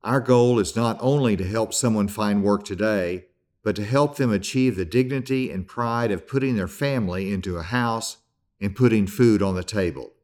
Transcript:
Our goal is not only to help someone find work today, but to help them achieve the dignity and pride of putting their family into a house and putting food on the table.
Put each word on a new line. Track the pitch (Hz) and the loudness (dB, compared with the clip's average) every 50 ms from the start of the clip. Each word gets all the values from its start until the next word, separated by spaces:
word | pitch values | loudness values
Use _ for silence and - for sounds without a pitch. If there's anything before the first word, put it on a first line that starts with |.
| - | -2
Our | 104 123 135 | 0 0 0
goal | 120 123 127 123 120 123 123 | 4 4 6 6 6 6 4
is | 113 95 - - | 2 2 0 0
not | 113 120 117 110 - | 0 0 0 -2 0
only | - 131 143 147 135 117 104 | 0 0 2 2 2 2 2
to | 90 90 | 0 -2
help | 92 104 113 113 110 - | -2 -2 -2 -2 -2 -2
someone | - - 120 110 107 101 | -2 0 2 2 2 0
find | 98 101 110 107 104 101 101 98 | 0 -2 -2 -2 0 0 2 2
work | 101 101 101 - | 2 2 0 -2
today, | - 98 85 107 110 107 98 90 87 90 90 - _ _ _ _ _ _ _ | -8 -4 -2 0 0 0 0 -2 -2 -4 -6 -10 _ _ _ _ _ _ _
but | _ 107 95 | _ -2 -2
to | 107 104 | -2 -4
help | 104 127 139 147 143 143 | 0 2 2 2 2 0
them | - 135 120 | -2 0 0
achieve | 104 98 - - - 131 131 127 104 | 0 0 -2 -2 0 0 2 2 0
the | 92 90 | -2 -6
dignity | 80 107 123 131 127 139 135 123 127 131 131 127 90 | 0 0 0 0 0 -4 -6 -4 -4 -2 -2 -2 -4
and | 76 92 90 | -6 -8 -10
pride | - - 120 120 117 117 120 120 113 | -8 -6 -6 -4 -2 -2 0 0 0
of | 98 87 - | -2 -4 -6
putting | - 135 135 131 135 123 | -4 -2 -2 0 0 0
their | 104 92 | -2 -2
family | 87 - - 143 139 139 127 107 90 90 95 98 98 | -4 -4 -4 -4 -2 -2 -2 -2 -2 -4 -4 -4 -4
into | 101 92 87 98 87 | -4 -4 -4 -6 -6
a | 85 82 | -6 -6
house | 87 120 123 120 117 113 113 - - - _ _ _ _ _ _ _ _ _ | -2 -2 0 0 0 -2 -4 -6 -8 -12 _ _ _ _ _ _ _ _ _
and | 98 101 98 | -6 -6 0
putting | - 127 120 110 110 101 | 2 4 4 4 4 0
food | 95 - - 123 117 107 98 101 | 0 2 4 4 6 6 4 2
on | 98 95 | 0 -2
the | 90 87 | -4 -6
table. | - - 104 95 87 69 64 60 - _ _ | -4 -2 -2 -2 -2 -4 -6 -14 -16 _ _